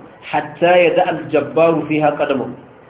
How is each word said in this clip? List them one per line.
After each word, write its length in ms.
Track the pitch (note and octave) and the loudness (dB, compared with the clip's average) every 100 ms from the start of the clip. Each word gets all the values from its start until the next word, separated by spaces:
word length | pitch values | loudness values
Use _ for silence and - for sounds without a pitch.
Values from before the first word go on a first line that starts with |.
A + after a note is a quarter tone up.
| - - | -18 -20
hatta 520 | - D3+ - - E3+ | -6 -6 -6 -2 2
yada 280 | F3+ E3+ E3+ | 4 4 2
al-jabbaru 840 | F3+ D#3+ C3+ D3 - D#3 E3 D#3+ D3 | 0 -2 -2 -2 -2 2 2 2 -2
fiha 300 | D3+ D3+ C#3+ | 0 0 0
qadamahu." 340 | D3 C3+ A#2+ B2 - - | -2 -2 -4 -10 -18 -20